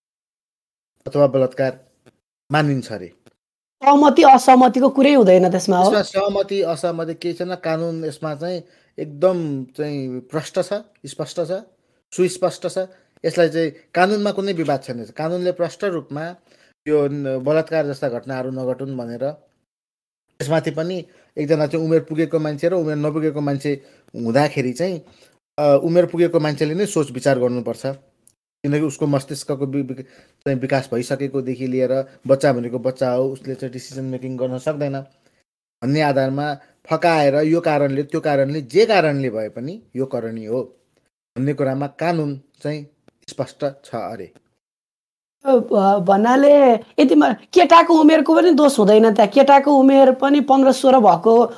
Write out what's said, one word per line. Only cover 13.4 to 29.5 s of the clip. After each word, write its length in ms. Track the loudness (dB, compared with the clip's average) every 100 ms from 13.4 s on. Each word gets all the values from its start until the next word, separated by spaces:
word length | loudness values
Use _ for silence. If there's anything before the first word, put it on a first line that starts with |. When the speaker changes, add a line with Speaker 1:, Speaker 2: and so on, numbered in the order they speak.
| 0
Speaker 1:
चाहिँ 220 | 0 -4 -6 _
कानुनमा 380 | -2 -2 -2 -4
कुनै 220 | -6 -6
विवाद 300 | -6 -4 -6
छैन। 200 | -8 -14
कानुनले 480 | -14 -10 -8 -6 -6
प्रष्ट 320 | -4 -6 -6
रूपमा 520 | -8 -8 -10 -12 -12 -14 _ _ _ _ -4
यो 200 | -2 -2
न-, 360 | -4 -6 -6
बलात्कार 420 | -2 -2 -2 -4 -4
जस्ता 240 | -6 -8
घटनाहरू 420 | -8 -8 -10 -8
नघटुन् 460 | -8 -6 -8 -8 -12
भनेर, 380 | -12 -10 -10 -10 _ _ _ _ _ _ _ _ _ -12
त्यसमाथि 340 | -4 -2 -2
पनि 340 | -6 -8 -8 -12 _ _ -8
एकजना 300 | -2 0 0
चाहिँ 180 | -2 0
उमेर 140 | 0
पुगेको 400 | 0 -4 -2 -2
मान्छे 300 | -4 -4 -2
र 40 |
उमेर 220 | -2 -2 -4
नपुगेको 460 | -4 -2 -4 -4
मान्छे 400 | -4 -4 -4 -6 -10 _ _ -10
हुँदाखेरि 580 | -2 0 0 -2 -6
चाहिँ, 280 | -4 -6 -8 -14 _ _ _ _ -2
अ, 200 | 2 4
उमेर 220 | 4 2 2
पुगेको 340 | 2 0 0
मान्छेले 340 | -2 -2 -2
नै 120 | -2 -4
सोच 260 | -2 -4
विचार 280 | -4 -2 0
गर्नुपर्छ। 480 | 0 -2 -6 -8 -10 -12 _ _ _ _ _ _
किनकि 160 | -4 -2
उसको 280 | -4 -4 -2
मस्तिष्कको 580 | -2 -4 -10 -8